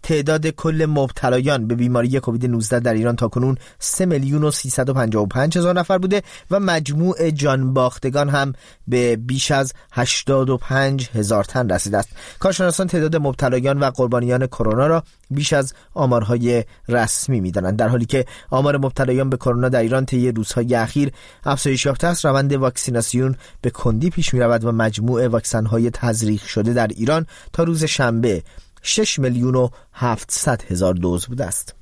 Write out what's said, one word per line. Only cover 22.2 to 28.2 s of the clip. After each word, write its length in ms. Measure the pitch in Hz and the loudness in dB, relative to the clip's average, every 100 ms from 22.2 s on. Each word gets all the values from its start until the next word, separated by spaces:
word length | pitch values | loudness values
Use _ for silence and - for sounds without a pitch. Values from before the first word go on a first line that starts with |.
| 151 | 0
روند 280 | 135 139 | 2 2
واکسیناسیون 840 | 139 131 123 - 120 113 123 131 131 - - | 0 0 -2 -4 -2 0 0 0 -2 -10 -4
به 80 | 123 | -4
کندی 400 | - 123 113 170 | 0 0 2 0
پیش 240 | 175 156 | 0 0
می‌رود 300 | 123 120 117 | 2 2 2
و 80 | 117 | 2
مجموع 560 | 113 110 107 113 120 123 | 0 0 0 0 2 2
واکسن‌های 640 | 110 - 113 107 117 117 | 0 0 -2 0 2 0
تزریق 540 | - 120 110 107 104 | 0 -2 0 0 -2
شده 300 | - - 107 | -4 -2 0
در 140 | 120 110 | 0 0
ایران 380 | - 117 160 160 - - | -2 0 0 -2 -12 -10
تا 100 | - | -2
روز 200 | 165 160 | 0 0
شنبه 600 | 156 - 123 117 | -2 0 0 2